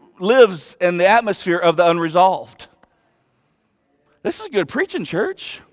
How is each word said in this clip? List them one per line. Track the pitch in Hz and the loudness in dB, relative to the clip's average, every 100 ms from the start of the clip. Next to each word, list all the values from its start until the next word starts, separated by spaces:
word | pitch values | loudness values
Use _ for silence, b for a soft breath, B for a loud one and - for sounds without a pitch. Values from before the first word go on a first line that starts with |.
| _ _ | _ _
lives | 190 262 220 165 - - | 0 6 4 4 -14 -4
in | 180 175 | -2 2
the | 185 | 2
atmosphere | 226 220 190 185 175 | 2 0 -6 -2 0
of | 170 160 | 0 2
the | 170 | 2
unresolved. | 170 165 170 185 180 113 - - _ _ _ _ _ _ _ _ _ _ _ _ _ _ _ | 2 0 2 2 2 -10 -20 -20 _ _ _ _ _ _ _ _ _ _ _ _ _ _ _
This | 311 - | -10 -10
is | 427 | -8
good | 208 165 | -6 -4
preaching, | 269 381 339 160 | -6 -6 -6 -6
church. | 165 311 381 - - _ | -6 -6 -8 -16 -20 _